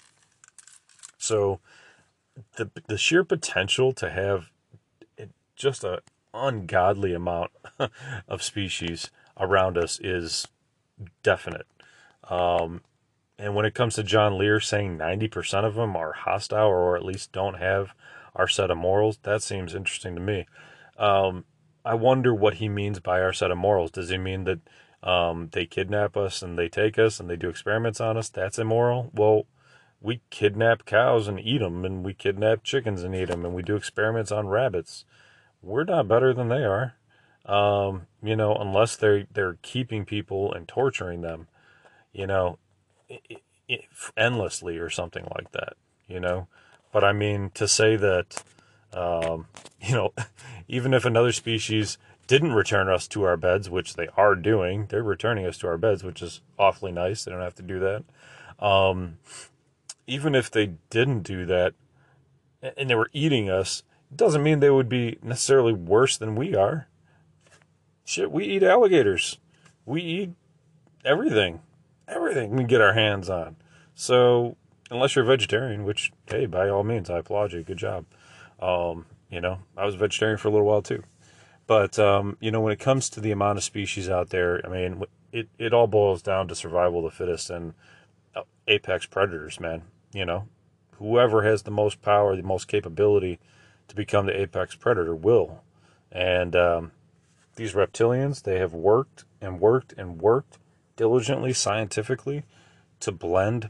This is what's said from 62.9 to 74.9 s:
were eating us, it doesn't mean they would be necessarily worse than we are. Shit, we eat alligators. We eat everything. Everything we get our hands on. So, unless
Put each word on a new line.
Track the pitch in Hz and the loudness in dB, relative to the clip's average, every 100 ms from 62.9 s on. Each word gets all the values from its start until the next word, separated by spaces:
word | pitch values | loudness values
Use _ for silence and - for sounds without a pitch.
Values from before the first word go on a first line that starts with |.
| 117 | 0
were | 113 | 0
eating | 151 156 135 98 | -2 0 0 2
us, | 92 92 - - _ _ | 0 -2 -6 -12 _ _
it | 139 | 0
doesn't | 220 151 | 2 4
mean | 147 151 | 4 4
they | 143 | 6
would | 135 123 | 4 2
be | 123 117 113 | 0 -4 -6
necessarily | 110 120 - 139 117 | -8 -4 2 4 4
worse | 104 85 104 131 - | 2 2 4 4 0
than | 110 107 | -4 -4
we | 170 190 | 0 2
are. | 196 160 - _ _ _ _ _ _ _ _ _ _ _ | 2 0 -8 _ _ _ _ _ _ _ _ _ _ _
Shit, | - - - | -10 -4 -2
we | 151 202 | -2 0
eat | 196 | 4
alligators. | 185 208 214 175 104 92 - - _ _ _ _ - | 6 8 8 6 6 2 -2 -8 _ _ _ _ -8
We | 151 | -6
eat | 175 175 190 175 _ _ _ _ _ _ 131 | -4 -6 -6 -10 _ _ _ _ _ _ 0
everything. | 156 294 113 95 82 _ _ _ _ - | 2 2 2 2 -2 _ _ _ _ -10
Everything | 349 330 143 107 123 | -4 -2 -2 -2 -2
we | 120 | 4
get | 123 | 6
our | 104 | 6
hands | 110 107 101 92 | 6 2 0 -2
on. | 90 80 - _ _ _ - | -4 -6 -12 _ _ _ -8
So, | - 123 123 120 120 - _ _ | 2 6 6 6 2 -6 _ _
unless | - | -10